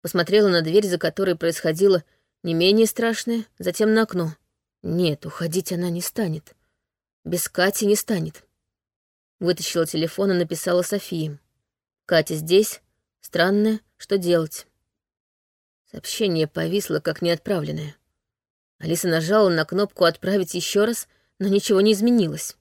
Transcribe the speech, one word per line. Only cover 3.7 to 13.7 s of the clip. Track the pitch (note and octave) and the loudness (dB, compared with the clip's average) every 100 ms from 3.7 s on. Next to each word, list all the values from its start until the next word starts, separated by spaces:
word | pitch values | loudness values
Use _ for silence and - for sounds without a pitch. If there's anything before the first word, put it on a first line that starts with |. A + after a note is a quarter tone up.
| E3+ G#3+ | 0 2
на | A3 | 2
окно. | A3 F3+ E3 D#3 _ _ _ _ | 0 -2 -4 -6 _ _ _ _
Нет, | F3 E3 F3+ C#3+ D#3 | -6 0 0 -2 -8
уходить | - E3+ F3 F#3 | -8 -4 -4 -4
она | F3 F3 | -4 -4
не | E3+ | -4
станет. | F3 - G3+ D#3 _ _ _ _ _ _ _ _ | -6 -4 -4 -4 _ _ _ _ _ _ _ _
Без | - F3 - | -6 -6 -4
Кати | - F#3 G3+ | 0 0 0
не | G#3 G#3 | 0 0
станет. | - G#3 D#3+ - _ _ _ _ _ _ _ _ _ _ | 0 -4 -4 -10 _ _ _ _ _ _ _ _ _ _
Вытащила | E3+ E3+ D#3+ E3+ D#3+ | -2 -2 -2 -2 -2
телефон | D#3+ D#3+ - G3 | -2 -4 -2 0
и | |
написала | F3+ E3+ D#3+ - F3 | 0 -2 -4 -2 0
Софии. | F3+ G#3 - E3+ D#3 D3 _ _ _ _ _ _ - | 0 -4 -6 -6 -6 -8 _ _ _ _ _ _ 0
«Катя | E3+ D#3 | 0 0
здесь. | D#3 D#3 F#3 G#3+ - _ _ _ _ | -4 2 4 4 -4 _ _ _ _
Странная. | - - F3 G3+ G#3+ | -10 0 2 2 0